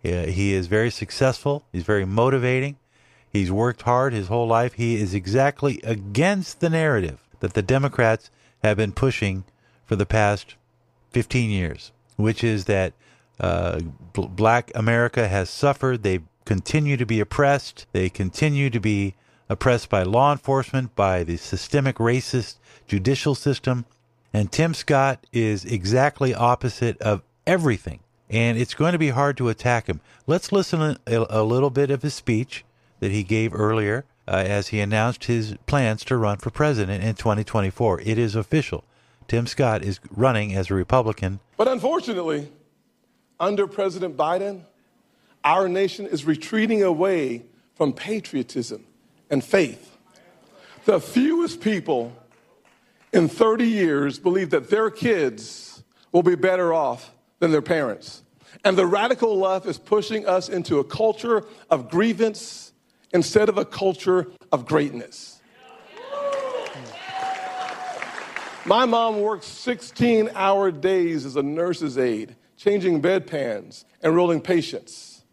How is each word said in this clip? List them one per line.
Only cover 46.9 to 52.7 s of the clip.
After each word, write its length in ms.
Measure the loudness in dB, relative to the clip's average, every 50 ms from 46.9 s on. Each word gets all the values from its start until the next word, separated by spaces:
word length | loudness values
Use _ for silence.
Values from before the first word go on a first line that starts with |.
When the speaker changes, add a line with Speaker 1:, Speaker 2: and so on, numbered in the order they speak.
| 2 2 2 2 2 0 0 -2 -4 -8 -10 -18 _ _ _ _ _
Speaker 2:
from 160 | -2 -2 -2
patriotism 920 | -2 -4 -6 -6 -6 -6 -6 -4 -6 -6 -6 -4 -6 -8 -6 -6 -10 -14 -16 _ _ _ _ _ _ _ _ _
and 140 | -2 -2 0
faith. 540 | 2 4 4 4 2 -2 -14 -20 -20 -20 _ _ _ _ -20 _ -20 _ _ _ _ _ -20 -20 -20 -20 -2 2
The 160 | 2 2 2
fewest 580 | 0 0 0 2 2 2 2 0 -2 -2 -6 -4
people 560 | -2 -2 -2 -2 -2 -2 -2 -2 -2 -6 -12 -18 _ _ _ _ _ _ _ _ _ _